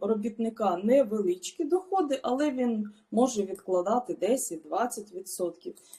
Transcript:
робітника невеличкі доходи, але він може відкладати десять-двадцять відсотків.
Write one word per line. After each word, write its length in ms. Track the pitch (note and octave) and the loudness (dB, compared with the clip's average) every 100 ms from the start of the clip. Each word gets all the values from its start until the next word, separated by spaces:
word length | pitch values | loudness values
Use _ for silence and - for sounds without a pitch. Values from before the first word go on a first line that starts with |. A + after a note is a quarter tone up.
робітника 760 | G#3 A3 A3 A3 A3+ A3+ G3+ F3 | -2 0 -2 -4 -4 -2 -2 0
невеличкі 840 | G#3 C#4 A3 G#3+ G3+ F4+ - - | 4 4 4 0 0 -2 -4 -6
доходи, 560 | D4 F4+ - F#4+ D4 C4+ | 0 0 2 0 0 0
але 280 | A#3+ C4 D4+ | 0 0 0
він 380 | B3+ A#3+ A3 G#3 - - | 2 0 0 -4 -10 -2
може 320 | G#3+ B3+ A3 | 2 2 2
відкладати 720 | F#3+ F#3+ - F3+ F3+ A#3+ B3 | -4 -4 0 0 2 0 0
десять-двадцять 1000 | - F#3+ C4 - D#3+ D#3 F#3 B3 - G3+ | -2 0 0 -2 -8 -4 -2 -2 -6 -12
відсотків. 600 | F3+ F#3+ - F3 - - - - | -14 -10 -6 -6 -6 -14 -16 -20